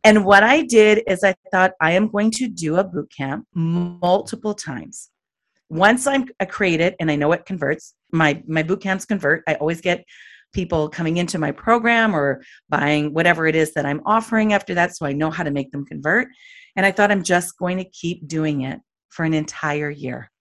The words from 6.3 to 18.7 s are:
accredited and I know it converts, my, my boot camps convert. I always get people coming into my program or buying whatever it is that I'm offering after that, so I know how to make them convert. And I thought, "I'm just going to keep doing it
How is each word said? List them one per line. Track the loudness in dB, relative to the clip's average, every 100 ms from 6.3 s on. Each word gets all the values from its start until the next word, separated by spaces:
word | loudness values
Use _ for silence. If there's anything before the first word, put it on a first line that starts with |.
| -6
accredited | -8 -2 0 2 0 0
and | -2
I | 0
know | 0
it | 0
converts, | -2 -4 -2 -4 -8 _ _
my, | 0 2 0 -4
my | -4
boot | -2 -4
camps | -4 -6
convert. | -4 -2 0 0 -2
I |
always | -2 -2 -4
get | -4 -4 -6 -20 -20 -20 _
people | -8 -4 -2 -2
coming | -4 -4 -2
into | -4 -4
my | -6
program | -4 0 0 2 2 2
or | 0 -2 -4 -10 -20 _
buying | -2 0 0 -2
whatever | 0 2 2 0
it | 0
is | 0
that | -2
I'm | -4 -4 0
offering | -2 0 0 2
after | 0 0
that, | -2 -2
so | -2 -6
I |
know | -2 -2
how | -2
to | -4
make | -4 -6
them | -10
convert. | -10 -6 0 0 -2 _ -20 -20 -10 0
And | 0
I |
thought, | 2 2
"I'm | 2
just | 2 0 0 -8
going | -6 -6
to | -8
keep | -8 -8 -8 -6
doing | -4 -2 -2
it | -6